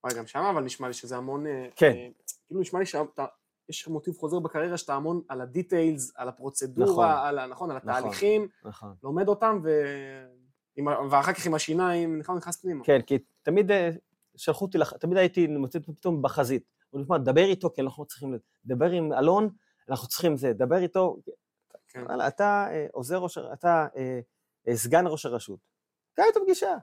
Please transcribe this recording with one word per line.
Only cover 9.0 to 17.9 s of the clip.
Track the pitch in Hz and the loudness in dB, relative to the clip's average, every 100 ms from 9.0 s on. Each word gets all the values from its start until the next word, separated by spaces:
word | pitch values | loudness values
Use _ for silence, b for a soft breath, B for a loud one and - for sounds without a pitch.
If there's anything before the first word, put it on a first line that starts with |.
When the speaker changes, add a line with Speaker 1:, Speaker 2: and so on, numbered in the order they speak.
Speaker 1:
לומד | 135 160 196 | -6 0 2
אותם, | 208 226 214 | 2 2 2
ו-, | 160 151 143 139 135 135 131 127 127 _ _ - | 2 2 0 -6 -12 -16 -20 _ _ _ _ -6
עם | 147 | -2
ה-, | 147 139 | -2 4
ואחר | 139 175 | 4 4
כך | 175 175 | 0 0
עם | |
השיניים, | 156 - 160 185 170 170 160 | -2 0 0 2 0 -2 -4
נכון, | 151 180 | -4 -6
נכנס | 175 175 | -6 -8
פנימה. | 185 156 | -6 -4
Speaker 2:
כן, | 120 139 | 4 4
כי | - 139 - _ | 6 -2 -2 _
תמיד, | - 180 196 | 0 2 4
אה, | 202 175 160 _ _ _ _ | 4 2 -2 _ _ _ _
שלחו | - 151 | -4 -2
אותי | 196 190 | 0 2
לח-, | 151 - | 0 0
תמיד | 160 185 | 0 4
הייתי | 180 180 165 | 4 4 2
מוצא | 151 127 170 | 2 -4 -6
את | |
עצמי | 151 | -10
פתאום | 151 185 160 | -6 -2 0
בחזית. | 131 - 123 127 - _ _ | -2 0 0 0 -4 _ _
הוא | 139 | -10
אומר, | 139 170 | 0 0
"דבר | 131 143 | 4 6
איתו, | 196 185 175 | 4 2 -2
כי | - | -2
אנחנו | 135 | -6